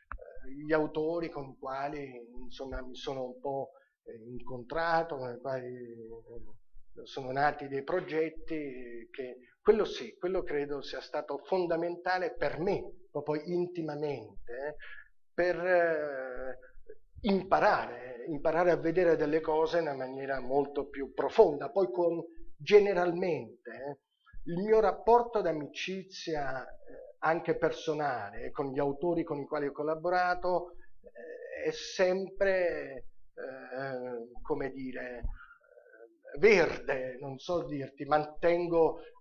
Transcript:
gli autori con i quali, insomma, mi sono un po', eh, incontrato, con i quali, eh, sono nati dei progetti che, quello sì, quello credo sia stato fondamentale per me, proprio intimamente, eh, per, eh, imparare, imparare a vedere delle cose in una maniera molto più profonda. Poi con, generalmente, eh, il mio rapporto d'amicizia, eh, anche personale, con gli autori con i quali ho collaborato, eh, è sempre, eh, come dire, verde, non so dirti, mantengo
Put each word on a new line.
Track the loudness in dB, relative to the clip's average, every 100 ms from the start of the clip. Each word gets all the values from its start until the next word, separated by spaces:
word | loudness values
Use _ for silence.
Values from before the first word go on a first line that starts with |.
| _ -14 -12 -12 -10 -8 0
gli |
autori | 2 2 0 -2 -2 -4
con | -6 -10
i | -12
quali, | -8 -6 -6 -6 -10 -12 -14 -10
insomma, | -10 -8 -10 -8
mi | -10
sono | -10 -8 -6
un | -6 -8
po', | -6 -6 -8 -12 _ _
eh, | -20 -18 -12
incontrato, | -8 -6 -8 -6 -2 2 2 2 -4
con | -8
i | -8
quali, | -6 -6 -6
eh, | -10 -12 -14 -14 -16 -14 -10 -10 -10 -14 -16 -14 -14
sono | -10 -8 -4
nati | 2 2 0 -4
dei | -4
progetti | -2 -2 0 0 0 -2 -6 -6 -6 -8 -10 -12 -12
che, | -10 -10 -12 -18 _
quello | 4 4
sì, | 2 -4 -10 -8
quello | -2 -2
credo | -2 -2 -2 -6
sia | -8 -10
stato | -8 -8 -6 -8
fondamentale | -2 0 2 0 0 -4 -2 0 -2 -2
per | -2 0
me, | 0 0 -4 -12 -10
proprio | -6 -2 -2
intimamente, | 0 -2 -2 -2 -4 -4 -4 -4 -8 -10 -8
eh, | -6 -6 -8 -12 -14 -16 -20 _
per, | 0 0 2
eh, | 4 4 4 2 -2 -6 -6 -6 -6 -8 -14 -16 -14 -16 -18 -4
imparare, | 2 2 4 6 6 4 2 -8 -12 -10 -6
imparare | 0 2 4 6
a | 6
vedere | 4 4 6 6
delle | 4 2
cose | 2 2 4 2
in | 0
una | -2
maniera | -6 -6 -4 -4
molto | 2 2 2 -2 -4
più | -6 -6
profonda. | -2 2 8 8 6 0
Poi | 2 2
con, | 2 2 0 -4 -10 -10 -8
generalmente, | 8 8 10 6 2 2 0 0 -4 -12 -16
eh, | -10 -10 -10 _ _ _ -8
il | -4 -2
mio | 6 6
rapporto | 6 4 6 6 6 2
d'amicizia, | 0 0 -4 -8 -6 -6 -8 -10 -4 -2 -2 -4
eh, | -8 -12 -14 -14 -16 -2
anche | 0 2 2 2
personale, | 2 0 -2 -2 -2 -2 -6 -6 -6
con | -4 -4
gli | 0
autori | 0 0 0 0
con | -2 -6
i | -4
quali | -2 -2
ho |
collaborato, | -2 -2 0 4 4 4 2 2 2 0 -8 -14 -16
eh, | -16 -16 -14 -12 -10 -4 -2
è |
sempre, | -2 -6 2 2 2 -2 0 2 2 2 -2 -6 -10 -12 -12 -16
eh, | -12 -12 -10 -10 -8 -6 -6 -6 -8 -8 -10
come | -4 -2 -2
dire, | -6 -8 -8 -10 -6 -6 -8 -14 -20 _ -20 -20 -20 -20 _ -14 4
verde, | 6 8 6 6 6 6 -2 -6
non | -10 -8
so | -4 -2
dirti, | -2 -4 -6 -8
mantengo | 2 4 4 2 2 4 4 6 6 4 -8 -10